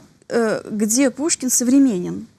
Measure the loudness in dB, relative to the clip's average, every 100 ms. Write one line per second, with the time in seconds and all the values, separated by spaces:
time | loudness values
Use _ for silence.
0 | -4 _ -6 -2 0 -2 -6 -4 -2 2
1 | 0 0 -4 -4 -2 -2 2 4 4 2
2 | -4 -8 -12